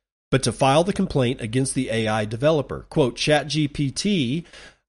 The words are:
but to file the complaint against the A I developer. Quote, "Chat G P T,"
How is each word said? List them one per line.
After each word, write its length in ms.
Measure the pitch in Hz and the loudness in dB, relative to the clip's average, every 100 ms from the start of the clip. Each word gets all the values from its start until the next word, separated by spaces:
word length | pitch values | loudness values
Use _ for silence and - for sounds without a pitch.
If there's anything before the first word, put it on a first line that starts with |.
| _ _ _ | _ _ _
but 120 | 131 | 0
to 80 | 127 | 0
file 320 | 104 135 147 | 2 4 4
the 80 | 180 | 2
complaint 480 | 190 190 147 123 135 | 0 0 0 0 -2
against 340 | 117 127 135 | -4 -2 -2
the 160 | 139 120 | -2 -2
A 200 | 113 110 | -2 0
I 160 | 110 107 | -2 -2
developer. 600 | 113 143 160 - 69 - | 0 0 2 -2 -8 -4
Quote, 260 | 165 127 - | 0 0 0
"Chat 320 | - 151 143 | 2 2 2
G 220 | 151 143 | -2 -2
P 200 | - 139 | 0 -4
T," 540 | - 202 196 120 156 - - - _ | -2 0 0 0 -2 -6 -16 -20 _